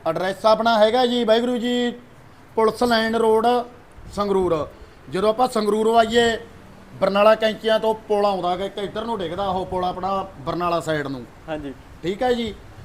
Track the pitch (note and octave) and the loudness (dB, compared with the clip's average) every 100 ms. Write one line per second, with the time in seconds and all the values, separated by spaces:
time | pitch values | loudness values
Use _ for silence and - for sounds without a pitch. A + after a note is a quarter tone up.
0 | E3 E3 F#3 F#3+ A3 A3 A3+ A3+ A3 A#3+ | -6 -4 -4 0 2 4 4 4 4 4
1 | B3 A#3+ A3 A3+ B3 B3 A#3+ B3 A#3+ A#3+ | 2 2 2 2 2 -2 -2 -2 -2 -6
2 | - - - - - - A3 A3 A#3+ A3+ | -14 -20 -20 -20 -8 0 0 2 0 2
3 | A3+ A3+ A3 A3 A#3 B3 B3 - - - | 0 2 2 4 4 0 -2 -12 -20 -20
4 | - - G3+ F#3+ F3+ D#3+ C#3 - - - | -10 -6 -2 0 0 0 -4 -12 -20 -20
5 | - E3 G#3+ A3 B3+ A3+ G#3 G#3+ A3 A3+ | -8 -2 0 2 0 0 0 2 4 4
6 | A3 A#3 A#3 A3 - - - - - - | 4 2 2 0 -8 -20 -20 -20 -20 -4
7 | F#3+ G3+ G#3+ A3 A3 G#3+ A3 A3 A3 A3 | 0 4 4 4 2 -2 0 0 0 -2
8 | - G#3 G3+ F#3+ F3 F3+ G3 G#3 G3 G#3+ | -2 0 0 0 -2 -4 -6 -6 -8 -6
9 | A3+ A3 E3+ F3+ G3 F#3 F#3 F#3 F3+ F3+ | -6 -6 -6 -4 -4 -4 -4 -4 -4 -4
10 | F#3 G3 F#3+ - C3+ E3 F3 E3+ D#3 D3+ | -4 -4 -6 -10 -6 -4 -2 -2 -2 -4
11 | C#3 C3 A2+ - - D#3 C#3+ B2+ - - | -4 -8 -12 -18 -12 -10 -10 -14 -18 -10
12 | E3 G3 B3 A#3+ A3+ - - - | -8 -2 -2 -2 -4 -10 -18 -20